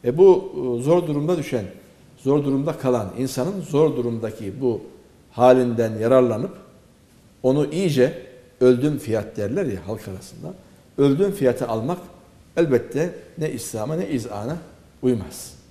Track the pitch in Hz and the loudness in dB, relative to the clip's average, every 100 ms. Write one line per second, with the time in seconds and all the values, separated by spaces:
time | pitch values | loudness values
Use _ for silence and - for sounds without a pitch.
0 | 123 147 190 175 - 147 131 120 135 175 | -2 6 8 8 2 -6 -4 -2 2 2
1 | 165 147 151 175 135 123 95 - - _ | 2 -2 0 -2 -2 -4 -6 -14 -20 _
2 | - - 135 147 139 135 151 156 131 123 | -20 -6 0 2 2 0 -2 -2 0 0
3 | 95 107 131 131 143 202 147 143 156 123 | -2 -6 -6 -4 -4 -6 -2 2 2 2
4 | 120 113 110 - 101 127 131 107 - - | -4 -4 -6 -8 -12 -4 -2 -2 -8 -20
5 | - _ _ - 123 127 123 117 113 107 | -20 _ _ 4 6 8 4 0 -2 0
6 | 113 131 127 107 180 - - - _ _ | 4 4 4 0 -4 -8 -20 -20 _ _
7 | _ _ _ _ 127 143 147 160 190 131 | _ _ _ _ 0 2 0 0 0 2
8 | 127 - - - - _ 127 123 147 147 | 2 0 -16 -20 -20 _ 4 4 2 -2
9 | - 110 104 - 101 160 165 95 92 110 | -4 -4 -4 -8 -6 -4 -4 -6 -8 -10
10 | - 92 - - - - - - _ - | -10 -14 -16 -16 -16 -16 -20 -20 _ 0
11 | 139 139 196 - 131 120 120 113 123 180 | 2 2 -2 0 0 0 -4 -4 -4 -8
12 | - - - - - - 165 123 - 139 | -12 -20 -20 -20 -8 -2 0 0 -2 -6
13 | 175 - - - 156 117 - 110 107 160 | -6 -8 -18 -8 -6 -6 -10 -8 -6 -6
14 | 196 135 113 104 113 165 - - - _ | -4 -6 -6 -8 -8 -10 -12 -20 -20 _
15 | 127 117 80 - - - - | 0 0 -4 -14 -18 -20 -20